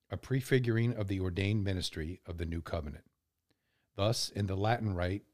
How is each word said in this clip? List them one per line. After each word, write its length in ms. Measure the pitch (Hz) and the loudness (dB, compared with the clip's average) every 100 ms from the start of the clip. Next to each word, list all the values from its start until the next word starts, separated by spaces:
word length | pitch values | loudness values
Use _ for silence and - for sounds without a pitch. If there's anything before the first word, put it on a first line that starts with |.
| - | -10
a 80 | - | -8
prefiguring 800 | - 131 131 131 117 113 117 | -2 -2 4 4 4 4 2
of 140 | 113 98 | 2 0
the 100 | 98 | 0
ordained 460 | 92 87 98 110 | 0 2 2 2
ministry 560 | 98 92 80 - 80 - | 2 0 -2 -4 -6 -8
of 140 | - 85 | -10 -6
the 80 | 82 | -4
new 160 | 82 | -4
covenant. 440 | - 85 73 73 - _ _ _ _ _ _ _ _ - | -4 -4 -6 -10 -16 _ _ _ _ _ _ _ _ 0
Thus, 320 | 101 120 - | 0 2 -2
in 180 | - 101 | -2 -2
the 80 | |
Latin 400 | 95 104 120 110 | 0 2 2 0
rite 300 | 87 90 98 - | 0 0 -2 -6